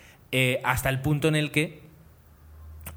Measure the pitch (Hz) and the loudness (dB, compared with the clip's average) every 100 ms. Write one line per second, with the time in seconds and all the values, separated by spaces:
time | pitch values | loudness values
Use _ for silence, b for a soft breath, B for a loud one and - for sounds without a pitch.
0 | B B - 131 127 127 123 127 135 131 | B B -4 2 2 2 0 0 0 0
1 | 151 147 160 151 147 147 165 - - - | 0 2 2 2 0 0 -2 -4 -20 -20
2 | - - - - - - - - - | -20 -20 -20 -20 -20 -20 -20 -18 -16